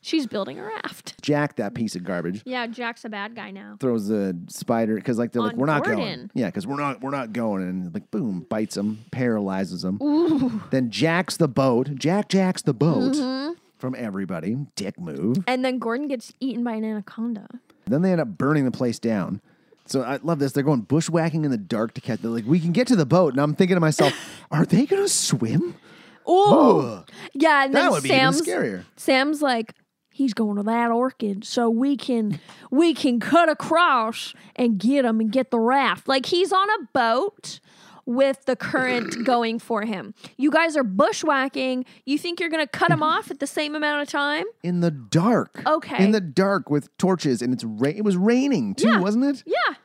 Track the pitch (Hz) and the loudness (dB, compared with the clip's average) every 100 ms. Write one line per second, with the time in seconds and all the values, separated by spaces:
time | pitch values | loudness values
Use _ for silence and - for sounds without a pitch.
0 | - 320 254 214 190 - - 453 - - | -2 -4 -2 -6 -8 -10 -12 -10 -12 -12
1 | - - - 147 147 - 104 127 113 92 | -20 -12 0 0 0 -2 -6 -4 -6 -6
2 | 90 90 82 101 254 254 233 233 240 233 | -6 -4 -4 -6 -8 -8 -8 -8 -10 -10
3 | 233 208 202 233 202 190 202 208 131 117 | -12 -10 -10 -12 -14 -16 -18 -6 -2 0
4 | 101 107 98 87 87 - - 117 113 110 | 0 -2 -2 -4 -10 -12 -2 0 0 -2
5 | 110 113 120 120 110 117 139 147 - - | -2 -2 -2 -2 -4 -2 0 0 0 -2
6 | 220 147 123 - 113 - 98 139 143 127 | -4 -8 -8 -4 -4 -4 -6 -4 -4 -6
7 | 131 139 117 107 113 98 90 92 87 82 | -6 -6 -6 -4 -2 -2 -4 -6 -6 -10
8 | - 107 127 90 80 110 107 - 101 107 | -8 -4 -4 -4 -4 -4 -4 -4 -4 -6
9 | 113 123 127 110 101 95 92 90 90 101 | -10 -4 0 0 -2 -2 -4 -4 -4 -2
10 | 285 302 349 302 247 220 - 131 123 98 | 0 2 2 2 0 -4 -2 -2 -2 0
11 | 156 170 180 - 160 120 135 120 131 131 | 0 0 -2 0 0 2 2 2 0 -2
12 | 139 196 208 190 185 180 - 120 151 160 | 0 0 2 2 2 0 -2 2 2 2
13 | - 285 254 262 285 339 _ _ 127 - | 2 0 -2 -4 -6 -10 _ _ -8 -6
14 | 113 95 92 90 82 123 143 - 98 - | -6 -6 -6 -6 -4 -6 -6 -8 -10 -8
15 | 170 71 92 131 185 254 262 254 226 233 | -10 -4 0 0 0 -2 -2 -2 -4 -4
16 | 294 262 - _ 269 240 240 220 220 214 | -4 -6 -8 _ -6 -4 -4 -4 -4 -6
17 | 196 - 233 214 - 247 _ _ - 143 | -10 -8 -6 -6 -12 -20 _ _ -4 0
18 | 190 175 131 92 131 151 131 - 123 113 | 2 2 -2 -2 0 2 0 0 -4 -2
19 | 117 107 82 98 _ _ _ _ _ 135 | -2 -2 -2 -6 _ _ _ _ _ -4
20 | 120 135 156 165 139 143 139 143 104 147 | -2 -4 -2 0 0 0 2 0 2 0
21 | 165 170 165 156 151 120 92 110 113 - | 2 0 0 0 -2 -2 -2 -2 -2 -6
22 | - 113 113 113 107 170 165 170 247 233 | -6 -6 -4 -4 2 2 2 0 2 4
23 | 139 170 170 127 147 147 185 185 156 147 | 4 4 4 2 0 2 2 4 2 4
24 | 147 - - - - 156 165 175 294 392 | 2 2 -14 -18 -4 0 2 2 4 2
25 | 403 - - 120 113 135 349 - - - | 2 0 0 -2 0 0 0 -6 -20 -20
26 | - - - 359 403 392 269 175 135 101 | -20 -12 2 6 8 8 8 6 2 -6
27 | - - - 277 320 294 269 269 339 180 | -14 -20 -14 2 4 4 4 4 4 2
28 | 262 262 262 269 330 370 120 185 - _ | 4 4 4 2 0 -2 -2 -4 -12 _
29 | - 262 277 302 294 240 220 - _ _ | 2 2 2 0 0 0 -4 -12 _ _
30 | _ _ 269 208 214 202 202 233 240 233 | _ _ -2 0 -2 0 -2 0 0 0
31 | 254 - 214 196 - - 233 226 269 285 | 0 -2 -6 -6 -4 0 2 2 0 0
32 | - 240 214 147 - - - 254 339 269 | 0 0 0 -4 -8 -20 -2 2 4 4
33 | 277 240 - 320 339 294 - 320 349 262 | 0 0 4 4 4 0 0 2 4 4
34 | 220 226 - - - - 247 202 202 285 | 0 -6 -12 -16 -18 -2 0 2 2 2
35 | 247 220 220 254 254 240 226 269 - 185 | 2 2 2 0 0 0 2 4 2 0
36 | - 269 254 349 370 381 403 427 269 269 | 0 0 2 0 2 2 2 0 -2 0
37 | 226 240 403 _ - - _ _ - - | 2 2 0 _ -16 -16 _ _ -20 -16
38 | - 240 269 269 - 254 - 277 254 247 | -4 2 2 2 -4 -4 -2 -2 0 -2
39 | 226 233 233 240 226 226 - 220 220 196 | -2 -4 0 2 2 -4 -4 -4 -2 -6
40 | 113 - - - 277 302 330 302 247 190 | -8 -16 -20 -2 2 2 2 0 -2 2
41 | 311 427 311 277 262 277 262 254 254 - | 2 2 0 0 0 -2 -2 -4 -6 -14
42 | - 294 349 339 339 320 294 - 349 330 | -4 -4 -2 -6 -4 -2 -4 0 2 2
43 | 311 349 - 302 277 - 302 302 302 294 | 2 0 -4 -8 -6 -4 -4 -2 -2 -2
44 | 285 302 285 302 381 - 170 180 170 147 | -2 -2 -2 -2 -6 -6 -4 2 0 0
45 | 110 - 196 214 107 - - 311 - 294 | -2 2 4 2 0 -4 -2 -2 -2 2
46 | 196 214 175 135 196 196 - 147 - _ | 4 4 0 0 2 0 0 -2 -2 _
47 | 185 185 151 120 120 127 117 107 135 175 | 0 2 0 0 0 -4 -4 -2 -2 0
48 | 214 180 196 247 277 226 202 196 - - | 0 2 2 2 2 0 0 0 2 4
49 | 185 214 277 277 - 523 622 294 | 2 2 0 -2 -4 -2 -2 -6